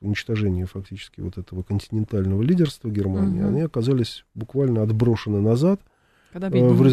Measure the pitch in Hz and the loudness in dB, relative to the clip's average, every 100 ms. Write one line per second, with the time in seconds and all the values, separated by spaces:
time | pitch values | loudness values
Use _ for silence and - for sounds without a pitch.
0 | 101 104 - 107 104 90 92 98 95 95 | -6 -6 -4 -2 -2 -2 -4 -8 -14 -14
1 | - - 95 92 90 92 - 101 - 107 | -16 -12 -12 -10 -12 -10 -6 -6 -4 -6
2 | 107 104 95 98 123 180 156 - 117 101 | -4 -2 -2 0 0 2 0 -4 -6 -4
3 | 98 95 196 90 101 127 160 123 117 135 | -2 0 0 0 0 -2 -2 -2 0 0
4 | 113 - - 110 110 135 139 113 107 110 | -2 -8 -16 -12 -8 -2 0 2 0 2
5 | 120 113 110 104 104 117 170 196 _ _ | 2 2 0 0 2 2 2 0 _ _
6 | _ _ _ 180 - 127 123 120 131 | _ _ _ -10 -2 2 4 6 6